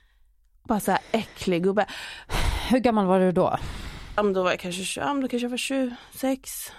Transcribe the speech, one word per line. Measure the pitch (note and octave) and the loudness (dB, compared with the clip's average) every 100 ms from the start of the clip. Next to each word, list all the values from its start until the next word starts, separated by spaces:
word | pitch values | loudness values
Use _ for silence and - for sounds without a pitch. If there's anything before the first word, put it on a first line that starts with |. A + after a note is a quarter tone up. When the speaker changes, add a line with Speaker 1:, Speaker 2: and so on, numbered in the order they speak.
| _ _ _ _ _ _ - | _ _ _ _ _ _ -2
Speaker 1:
Bara | G#3+ | -2
så | - | 2
här | F#3 - | 0 0
äcklig | A3+ G3+ - - F3 | -4 -4 -6 -2 2
gubbe. | F#3 G3 F#3+ - - - - - - - - | 2 2 0 -2 -14 -14 -4 0 2 0 2
Speaker 2:
Hur | B3+ | 4
gammal | A#3 A3 F#3+ | 4 4 4
var | F#3+ | 4
du | F#3 | 4
då? | F3 F3 - - - - - - - | 4 2 0 -6 -10 -12 -12 -8 -2
Speaker 1:
Ja, | |
men | G#3 | 0
då | F#3+ | 2
var | F#3 | 0
jag | - | 0
kanske | F#3 F3+ | -4 -6
tjugo, | F#3 - - | -6 -4 -2
ja, | |
men | C#4+ | -2
då | C4 | -2
kanske | B3 A#3+ | -2 -4
jag | |
var | B3 | -4
tjugosex. | - C4+ C4 A#3+ - - C4 C4+ - - - | -2 -2 -2 -4 -16 -6 -2 -2 -6 -12 -12